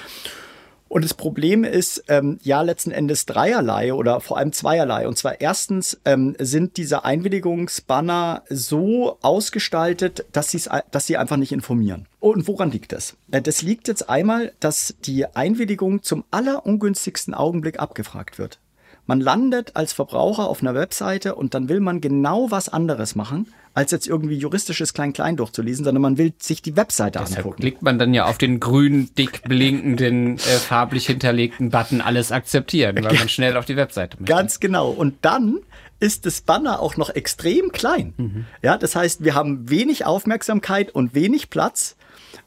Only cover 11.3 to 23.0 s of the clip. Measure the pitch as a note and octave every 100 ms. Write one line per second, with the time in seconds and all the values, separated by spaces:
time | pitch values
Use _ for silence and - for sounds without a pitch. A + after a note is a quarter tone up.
11.3 | C#3+ C3+ C#3 - A#2+ G#2+ F2 F2+ - G#3
12.3 | G#3+ F3+ G3 F3 A2+ - - - - -
13.3 | C#3 C3 D3 D#3+ A3+ - G#3+ - C3 G3
14.3 | A#3 A#3 - D3+ D3+ - - - C3+ C3+
15.3 | - D3 A3+ A3+ G3+ F#3+ G3 - D#3 -
16.3 | F#3 C4 C#4 - G#3+ G#3 G3 - - -
17.3 | - D3 E3+ D#3 - D3 - G#2 G2 F#2+
18.3 | - G2 - _ _ _ - - C3 C3
19.3 | F#3+ C4 B3 A#3 - D#3 - C#3 B2+ C#3+
20.3 | G#3+ G3+ - C3 B2+ F3+ - G3+ F#3+ G3
21.3 | - C3+ C3+ B2+ F#3 G3 F3 D3+ C#3 C#3+
22.3 | F#3+ B3+ G3 - - E3 C3